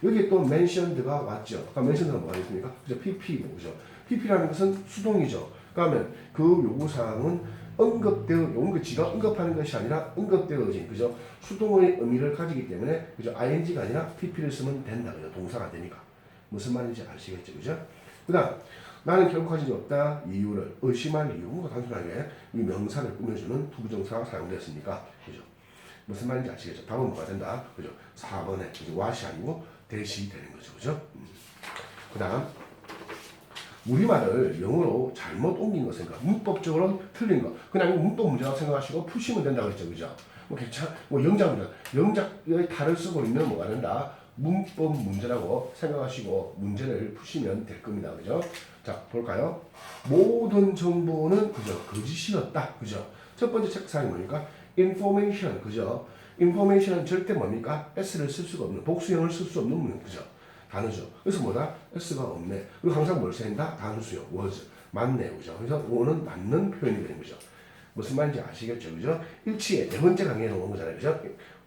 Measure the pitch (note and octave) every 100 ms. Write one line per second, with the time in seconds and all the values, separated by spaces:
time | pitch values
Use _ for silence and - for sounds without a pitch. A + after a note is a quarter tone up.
0 | F#3+ A3 F#3+ F#3 C3+ D#3+ F3 F#3 F3 C3+
1 | B2+ D3 G#2 G#2+ - G2+ - C3+ C3 D3+
2 | D#3 F#2 E2 F#2 F#2 F#2+ B2+ - C#3 A#2+
3 | G3 F#3+ - D3 - F2 E2 - - -
4 | - A#3 G#3 F#3 D#3 D3+ G3 G3 - G3+
5 | G#3+ G3 C3 A#2 - - - F3 E3+ A#2+
6 | F#2 - - - E3 E3+ A2+ C3+ D3+ B2+
7 | A2+ A2 D3+ F3 - - - - A3+ A#3
8 | G3+ - - E3 D#3 A#2 F3+ F3 - B2
9 | E3+ A3 G#3+ - E3+ D#3+ D3 A2+ A2+ D#3
10 | - - G#3 F#3 - C#3+ G#2 F#2 E2+ G2+
11 | A#2+ - - - - G3+ G#3+ F#3+ F3+ -
12 | A#2 B2+ D3 D3 E3 C3+ G2 F2+ B2 E3
13 | - - A2+ - B2 D#3 E3 D3 G#2 C#3+
14 | D#3+ - F3 - D3 C3 C3+ C3+ G#2+ A2+
15 | A#2 D#2+ D#2 F2+ F2+ A#2 F#2 E2+ F2+ -
16 | - - - - - G2+ A#2+ A#2+ A#2+ A2+
17 | F2 - - F2+ - D2+ C3+ D#3+ - -
18 | - - - E3+ - - - - - -
19 | D#3+ F#3 F3 E3 E3 D#3+ C3+ G#2 - C#3+
20 | D3+ D3+ F#2 G2 G#2 G2 - - C3 -
21 | D#3 D3+ D3 B2 A2+ E3+ D#3 A#2 A#2+ G2
22 | F2 G2+ D3+ - - A2+ F#2+ F#2+ G#2 C#3+
23 | A#2+ G2 A#2+ G2+ F2+ C3+ D3 - A2 G#2+
24 | F#2+ A2+ A#2+ E2 E2+ F2+ - D2+ F#2+ F2
25 | - - - C#2+ - - - - - -
26 | - G2 A#2+ B2+ B2 - F2 D#2+ - A#2
27 | A2+ - D#2+ G2 D#2+ B2+ - - - -
28 | - - - G2 E2+ F#2+ F2 - D#2+ E2
29 | A2 - - D#2+ B2 E3 - - - G#2
30 | G2+ G2 G2+ D#2 D2 - - - B2+ D3+
31 | - - - - - - - - - -
32 | - G2 F#2 B2 - - - - - -
33 | - - - - - - - - A2+ C3+
34 | A3+ D3+ G2+ A#2+ B2+ D#2+ G2 D#3+ E3 B2
35 | B2+ - - G2 E3 - A3 F3 A#2+ -
36 | E2+ - D3 A3 G3+ - E3 D#3 F#3+ G3
37 | - - A3+ C#3+ - - - F#3+ F3 F3
38 | F3+ A3+ F#3 B2 C3+ C#3 D3 C#3 C3+ D#3+
39 | E3 A#3+ - G#3+ C#3 A#2+ G2+ G2 E2+ E2
40 | D#2+ - - - - B2 A#2 - D#3+ -
41 | - C#3 D3+ G3+ F3 A#2+ F#2 - - C3
42 | G3+ G3+ G3+ - D#3+ E3 F3 - D3 E3+
43 | E3+ D#3+ A2+ C3+ D3 - G#2+ B2 - A#2+
44 | - - - - D3+ F#3+ F#3+ - D#3 C#3+
45 | G2 G2 A#2+ A#2+ F2 A2 - - D3+ C#3+
46 | B2+ A#2+ G2 F#2+ - F#2 G2+ G2+ C3 G#2
47 | A2 - - D#3+ G2+ G2+ - - A2 G2+
48 | E2 - - D#3+ - - - - - -
49 | - A#2+ A#2 F#2+ D#3+ - - - - -
50 | C3 D#3+ A3 A#3 A3 G3+ G3 E3 F3 F3
51 | E3 D#3 D#3+ G#3 G#3+ - G#2 E2+ - G#2
52 | B2 E3 - F#3 - D3+ - - G#2 G2+
53 | - - - - A#3+ A3+ - - - D3
54 | B2 F2 A2 D3+ - - - - F#3+ F#3+
55 | G3+ G3+ G#3 G3+ F#3 - G#2+ A2 F#2+ -
56 | - - - - F3 F#3 G3 G3 G3 F3
57 | D3+ F#3 F#3 C3 G2 A2+ C3 D3+ - F#3+
58 | G3 E3 C#3 F3 E3+ D3+ - G2 D#3 F3
59 | - E3 E3+ - E3 D3+ B2 E3 B2+ -
60 | - - - - - - - F#2+ A2 F#2+
61 | - - F#3+ E3+ A2+ A#2+ - - - F3
62 | - C3+ A2+ E2 F2 G2 - - E3+ D3
63 | D#3+ E3 F2+ - A2 G#2+ D#3+ - G#2+ A2
64 | A2 F#2 - F#2+ G2 - - - - G2+
65 | B2 A#2+ - - - E2+ A#2 D3 G#2+ A#2
66 | B2+ D#3+ - F2+ G2 D#3 G3 - B2+ G2+
67 | - - - - - - - - - -
68 | G#2+ C3+ D3 B2+ - - A2+ A#2 F#2 E2
69 | C3 D#3+ - - G#3+ G#3+ - F#3 - G2+
70 | F3 F#3+ F3 A2 A2+ F#2+ F#2+ G2+ E2 -
71 | C#3+ D#3 - - - -